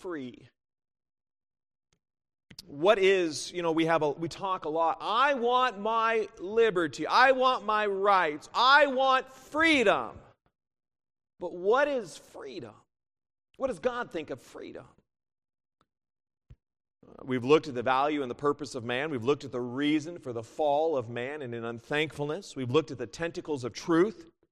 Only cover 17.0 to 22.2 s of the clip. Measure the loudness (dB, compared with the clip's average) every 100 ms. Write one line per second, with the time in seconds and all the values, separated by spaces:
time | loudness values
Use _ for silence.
17 | -20 -16 -6 -4 4 4 4 -4 0 2
18 | 2 -2 -6 -2 -2 -2 -6 -10 -6 -4
19 | -4 -2 -2 -2 -4 -8 -6 -4 0 -2
20 | -4 -12 -10 -10 -10 -2 0 2 0 -2
21 | -4 -8 -8 -8 -10 -8 -8 -10 -4 -2
22 | -2 -4